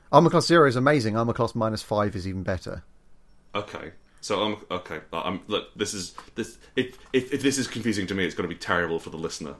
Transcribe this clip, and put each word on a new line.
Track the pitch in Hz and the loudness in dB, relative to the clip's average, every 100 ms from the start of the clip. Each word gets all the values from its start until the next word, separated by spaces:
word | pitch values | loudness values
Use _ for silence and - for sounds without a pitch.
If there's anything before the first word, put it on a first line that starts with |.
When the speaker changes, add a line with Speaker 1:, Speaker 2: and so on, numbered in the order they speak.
| - | 4
Speaker 1:
Armor | 147 165 | 6 8
class | 170 - | 6 6
zero | 170 139 | 8 6
is | 123 | 6
amazing. | 135 151 110 110 | 4 4 2 0
Armor | 117 | 0
class | 107 - | 0 0
minus | 117 110 107 | 0 -2 -2
five | - 104 104 98 | -2 0 0 -2
is | 92 | -6
even | 95 | -6
better. | 92 90 - - - - - - - - _ | -4 -4 -6 -12 -14 -20 -20 -20 -20 -20 _
Speaker 2:
Okay. | 104 - 73 76 - _ - | -8 -8 -10 -14 -16 _ -12
So, | - 98 | -4 0
um, | 104 104 - | 0 -4 -6
okay, | 90 - 78 - | -8 -6 -12 -8
but | 85 | -6
I'm, | 90 95 - | -4 -6 -4
look, | 101 - - | -4 -4 -6
this | 104 | -6
is, | 101 87 - - | -6 -10 -12 -14
this, | - 110 - - | -10 -10 -10 -8
if, | - 127 - - | -4 -4 -6 -2
if, | 131 127 | -2 0
if | 139 | 0
this | 139 135 | 0 0
is | 117 | -4
confusing | 117 113 104 92 | -4 -2 -2 -2
to | |
me, | 98 | -2
it's | 85 | -2
gonna | - 87 | -2 -6
be | 85 | -6
terrible | - 87 82 82 | -2 0 0 -2
for | - | -6
the | 78 | -8
listener. | 82 - 76 71 | -8 -8 -10 -8